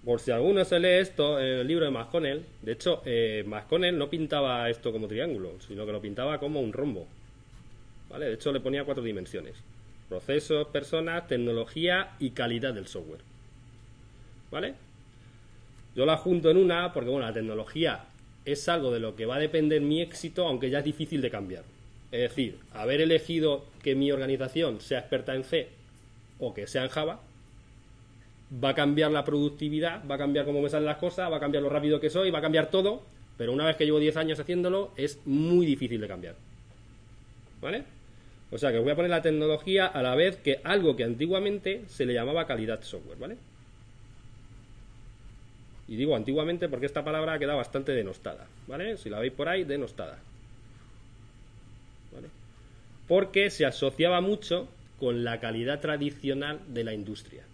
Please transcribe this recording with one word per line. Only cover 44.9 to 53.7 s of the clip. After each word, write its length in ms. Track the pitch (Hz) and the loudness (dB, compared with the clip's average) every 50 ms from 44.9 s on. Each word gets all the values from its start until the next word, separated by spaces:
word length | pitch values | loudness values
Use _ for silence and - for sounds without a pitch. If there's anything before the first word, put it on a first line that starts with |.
| - - - - - - - - - - - - - - - - - - - | -20 -20 -20 -20 -20 -20 -20 -20 -20 -20 -20 -20 -20 -20 -20 -20 -20 -18 -14
Y 80 | - 113 | -10 -4
digo 200 | 110 135 151 143 | -2 2 2 2
antiguamente 520 | 110 107 135 135 156 151 165 175 170 180 | 2 0 0 -2 0 0 0 -2 -2 -2
porque 200 | 160 135 123 135 | -4 -2 -4 -4
esta 180 | 139 - 151 143 | -4 -4 -4 -4
palabra 280 | 151 156 156 156 160 160 | -2 -2 -2 -2 -2 -2
ha 60 | 147 | -2
quedado 180 | 143 139 147 | -2 0 0
bastante 360 | 139 117 - - 139 135 147 135 | -2 -2 -2 -4 -4 -2 0 -2
denostada, 540 | 120 104 95 95 - - 107 78 - - - - - - | -2 -2 -4 -8 -10 -10 -12 -12 -12 -16 -20 -20 -20 -16
¿vale? 300 | - 131 151 185 220 220 | -12 -10 -8 -8 -8 -8
Si 120 | - - 110 | -8 -10 -8
la 100 | 104 107 | -6 -4
veis 120 | 120 131 | -4 -4
por 160 | 131 - 147 | -2 -4 -4
ahí, 160 | 160 180 196 175 | -2 -2 -2 -2
denostada, 560 | 143 139 143 127 113 - - 92 80 - - - - - - - - - - - - - - - - - - - - - - - - - - - - - - - - - - - - - - - - - | -2 -4 -4 -4 -6 -8 -10 -10 -10 -12 -16 -18 -20 -20 -20 -20 -20 -20 -20 -20 -20 -20 -20 -20 -20 -20 -20 -20 -20 -20 -20 -20 -20 -20 -20 -20 -20 -20 -20 -20 -20 -20 -20 -20 -20 -20 -20 -20 -20 -18
¿vale? 140 | - - - - - - - - - - - - - - - - - - | -18 -18 -18 -18 -20 -20 -20 -20 -20 -20 -20 -20 -20 -20 -20 -20 -20 0
Porque 420 | - 170 190 190 190 - 196 202 196 | 4 4 4 4 4 4 4 4 4
se 160 | - - 151 | 4 2 2
asociaba 540 | 131 | 2